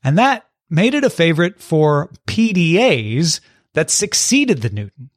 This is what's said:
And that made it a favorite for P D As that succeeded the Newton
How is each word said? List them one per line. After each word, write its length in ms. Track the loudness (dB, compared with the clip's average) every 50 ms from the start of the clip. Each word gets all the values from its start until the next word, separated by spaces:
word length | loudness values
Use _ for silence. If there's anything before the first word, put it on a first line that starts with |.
| _
And 140 | 0 2 2
that 300 | 2 2 0 -2 _ _ _ _ _ _
made 240 | -2 0 0 2 2
it 100 | 2 0
a 60 | 0
favorite 500 | 0 2 0 2 2 2 0 -2 -2 _
for 500 | -6 -2 0 2 2 2 2 0 -2 -4 -12 -16 _
P 280 | -8 -2 0 0 0 2
D 640 | 0 2 2 2 2 2 2 2 0 -2 -4 -2 -2
As 220 | -2 -2 -2 -6 _ _ _ _ _ _ _
that 180 | -4 -2 -2
succeeded 680 | -2 -4 -4 -4 -4 -4 -2 2 2 2 2 2 -2 -2
the 80 | -2 -6
Newton 400 | -6 -6 -10 -10 _ -20 -20 -20 _